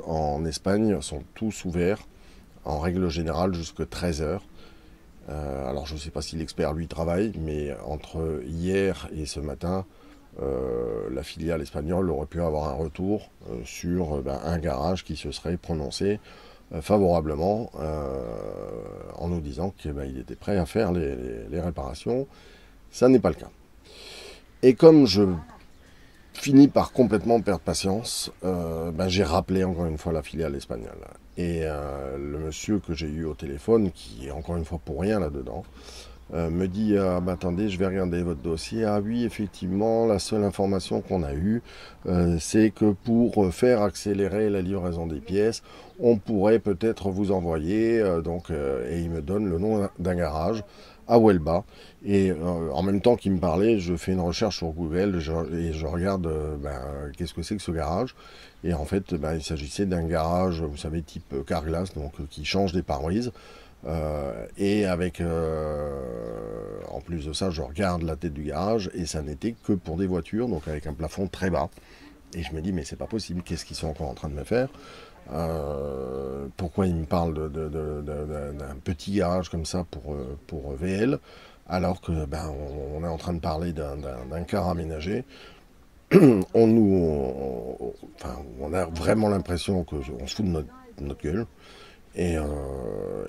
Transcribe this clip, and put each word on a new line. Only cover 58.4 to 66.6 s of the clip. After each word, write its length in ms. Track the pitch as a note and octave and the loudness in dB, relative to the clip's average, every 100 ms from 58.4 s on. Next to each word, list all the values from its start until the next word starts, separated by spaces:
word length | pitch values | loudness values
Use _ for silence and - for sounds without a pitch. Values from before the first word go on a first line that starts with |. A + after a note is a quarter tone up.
| - - | -20 -8
Et 100 | F2 | -2
en 120 | D#2+ D#2 | -2 0
fait, 280 | G2 F#2+ F2 | -2 -2 -4
ben, 180 | D2 | -2
il 100 | D#2+ | -4
s'agissait 420 | - D#2 D2 - G2 | -4 -6 -6 -2 0
d'un 200 | F2+ E2 | 0 0
garage, 560 | E2 D#2+ F2 F#2 E2 | 0 2 2 2 0
vous 160 | D#2+ D2 | -4 -6
savez, 240 | D#2+ E2+ | -6 -6
type, 320 | D#2+ E2 - | -8 -12 -8
euh, 100 | C#2 | -8
Carglass, 500 | C#2 E2+ D2+ E2 F#2 | -2 -4 -2 -4 -4
donc, 200 | D#2 C#2+ - | -6 -10 -8
euh, 20 | C#2+ | -12
qui 160 | - C#2+ | -8 -4
change 260 | F#2 G2 | 0 0
des 120 | F2 | 0
pare-brises. 500 | - C#2+ D#2 G2+ B2 - - - - - - | -2 -4 -2 -2 -2 -8 -18 -20 -20 -14 -6
Euh, 600 | D#2+ D#2 D2+ C#2 A1 G#1 D#2+ | -4 -2 -4 -6 -8 -10 -4
et 280 | G2 G#2 G2 | 0 2 2
avec, 340 | F2 F2+ - | 0 -2 -2
euh, 1600 | E2+ E2 D#2+ D#2+ D#2 D2 D2 C#2 B1+ A#1 A1+ A1 A1 A1 | -2 0 0 -2 -2 -4 -4 -6 -8 -8 -8 -8 -8 -8